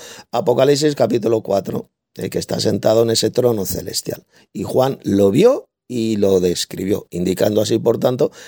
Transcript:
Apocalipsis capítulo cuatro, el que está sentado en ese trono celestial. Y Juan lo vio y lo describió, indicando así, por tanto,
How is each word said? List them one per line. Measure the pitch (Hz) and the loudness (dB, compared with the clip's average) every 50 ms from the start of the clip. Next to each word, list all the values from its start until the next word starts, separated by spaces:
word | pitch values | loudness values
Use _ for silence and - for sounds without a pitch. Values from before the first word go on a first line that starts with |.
| - - - - - _ | -16 -20 -20 -20 -18 _
Apocalipsis | - 123 180 135 123 131 131 143 143 139 156 151 143 | -4 -2 0 2 2 4 4 4 4 4 2 0 2
capítulo | - 123 104 127 117 101 113 117 113 - | 2 0 0 0 0 0 0 0 -2 0
cuatro, | - 98 98 - - - 123 - _ _ _ _ _ - | 0 -2 -2 -2 -4 -8 -8 -10 _ _ _ _ _ -12
el | - - - | -10 -10 -6
que | - 87 | -6 -6
está | - - - - | -6 -4 -6 -2
sentado | - - 104 101 - 113 110 113 117 | -2 -2 -2 0 2 2 4 4 4
en | 113 | 2
ese | 113 - 117 110 | 0 0 0 -2
trono | - - 123 120 113 104 92 | 0 0 0 0 0 0 -4
celestial. | - 87 - - - - - - - - - _ _ _ _ _ _ - | -6 -6 -8 -8 -8 -10 -10 -8 -8 -12 -12 _ _ _ _ _ _ -10
Y | 104 92 | -10 -8
Juan | - - 123 127 135 123 - - | -2 0 0 0 0 -2 -6 -4
lo | - 98 98 101 98 | -2 2 4 4 4
vio | 98 147 214 247 285 359 - _ _ _ _ - | 4 6 4 4 4 2 -4 _ _ _ _ -10
y | 123 120 113 113 110 104 | -6 -4 -2 -2 0 0
lo | 101 98 95 92 | 2 4 4 4
describió, | 90 90 85 - - - - 90 95 95 101 92 - _ | 2 2 0 -2 -6 -8 -8 -8 -4 -4 -4 -4 -6 _
indicando | - 87 90 - 185 - - 107 104 107 | -6 -4 -2 -2 0 0 0 0 2 0
así, | 107 107 117 110 | 0 0 0 0
por | - 120 117 - | 2 0 0 2
tanto, | 127 127 127 123 - - - - - | 0 -2 0 0 -2 -2 -2 -10 -20